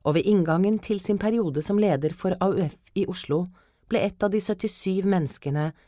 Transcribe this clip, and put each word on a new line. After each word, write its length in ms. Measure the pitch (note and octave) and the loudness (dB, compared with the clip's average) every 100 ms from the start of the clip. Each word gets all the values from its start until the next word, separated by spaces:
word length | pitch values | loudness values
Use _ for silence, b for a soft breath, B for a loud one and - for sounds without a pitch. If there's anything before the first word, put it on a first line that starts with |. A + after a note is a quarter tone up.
| C#3+ | 0
og 80 | D#3 | 2
ved 140 | F#3+ | 4
inngangen 460 | G#3 E3 E3 F#3+ G#3+ | 4 4 2 2 0
til 220 | - G#3 | -2 -4
sin 160 | - G#3 | 0 0
periode 400 | G#3 A#3 F#3+ C#3 D3+ | 0 0 0 -2 0
som 140 | G3+ | 2
leder 300 | G#3 C#3+ D3+ D#3 | 2 2 0 -2
for 220 | F#3+ F3+ | -2 0
A 80 | F#3 | 0
U 80 | G3 | 0
F 140 | E3 - - - | -2 -4 -8 -4
i 80 | G3 | -4
Oslo, 300 | F#3 - C#3+ F3+ B B B B | -4 -2 -2 -2 B B B B
ble 140 | A3+ G3+ | -2 -2
et 160 | - | 0
av 80 | G3+ | 0
de 80 | G#3 | 0
syttisyv 680 | G3 G3 A3 - - F#3+ G3 | -2 -2 -4 -4 -2 -2 0
menneskene 600 | F#3+ C#3+ - C#3+ C#3+ D#3 b | 0 0 -4 -4 -2 -4 b